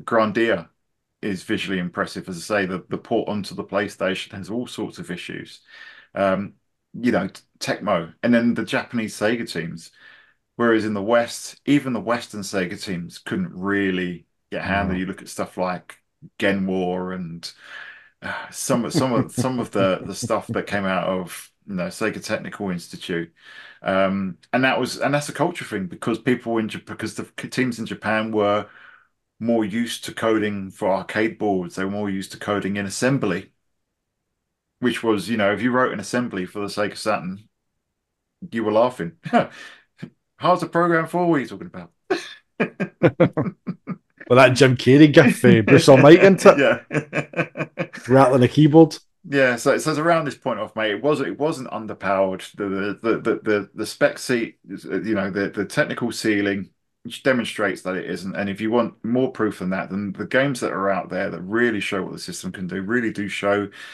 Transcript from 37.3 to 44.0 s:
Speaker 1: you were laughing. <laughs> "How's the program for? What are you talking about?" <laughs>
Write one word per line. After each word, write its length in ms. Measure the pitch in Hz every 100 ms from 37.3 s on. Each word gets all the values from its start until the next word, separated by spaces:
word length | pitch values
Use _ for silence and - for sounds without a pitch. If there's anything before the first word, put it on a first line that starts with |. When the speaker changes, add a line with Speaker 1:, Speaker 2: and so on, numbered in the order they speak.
| 98 - _ _ _ _ _ _ _ _ _ 90
Speaker 1:
you 140 | 113
were 80 | 107
laughing. 400 | 107 127 - 85 -
<laughs> 1120 | - 233 - - - - _ _ - _ _ -
"How's 240 | 165 175
the 80 | 165
program 380 | 170 170 165 160
for? 200 | 175 175
What 100 | 151
are 40 |
you 60 | 117
talking 200 | 98 -
about?" 240 | 90 85 _ - 370 - - _ -
<laughs> 1000 | 196 - 185 - 170 - 170 - - - - - - -